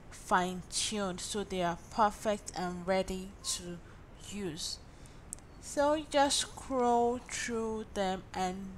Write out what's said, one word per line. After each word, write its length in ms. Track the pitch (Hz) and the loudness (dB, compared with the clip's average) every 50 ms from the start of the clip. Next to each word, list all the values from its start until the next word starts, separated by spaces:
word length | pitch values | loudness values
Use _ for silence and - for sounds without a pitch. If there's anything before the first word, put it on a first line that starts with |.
| - - | -16 -16
fine-tuned, 1080 | - - - - - 185 180 185 185 180 - - - - - - 220 208 202 185 180 185 | -14 -8 0 4 4 4 4 2 -2 -6 -6 -4 -2 -2 0 0 0 0 0 -2 -2 -4
so 240 | - - - 208 190 | -4 -4 -2 -4 -2
they 180 | 190 185 185 | -2 0 0
are 160 | 175 170 165 - - - | 2 0 0 -2 -6 -2
perfect 640 | - 240 214 208 202 - - 220 208 208 - - - | 4 4 4 4 4 2 0 0 0 0 -2 -6 -6
and 300 | - 180 180 180 175 175 | -4 -4 -2 -4 -2 0
ready 420 | 185 190 190 185 - 190 185 185 196 190 - - | 2 4 4 2 2 -2 -6 -6 -10 -12 -8 -4
to 340 | - - - 180 175 175 170 - - - - - - - - - - | -4 -4 -4 -4 -8 -8 -10 -12 -14 -16 -16 -16 -16 -16 -14 -12 -8
use. 480 | 190 208 196 175 147 175 - - - - - - - - - - - - - - - - - - - - | -6 -4 -4 -4 -4 -4 -6 -6 -6 -8 -10 -14 -16 -16 -16 -16 -16 -16 -14 -12 -12 -14 -14 -14 -16 -14
So 340 | - - - 302 285 294 302 | -10 -2 2 4 6 6 6
you 120 | 320 302 - | 4 2 4
just 280 | - 285 277 277 - - | 6 6 6 6 6 2
scroll 840 | - - - - - - 269 254 240 240 240 233 240 240 247 247 - - | 0 -2 -6 -10 -6 -2 2 4 6 6 6 6 6 4 2 0 -4 -6
through 540 | - - - 240 233 226 226 220 220 220 220 - - | -6 -4 -2 -2 0 0 0 0 -2 -4 -6 -4 0
them 280 | 208 196 185 190 185 - - - | 0 2 2 0 -2 -4 -4 -2
and 220 | 185 185 180 185 196 196 190 190 | 0 0 0 0 -4 -6 -8 -10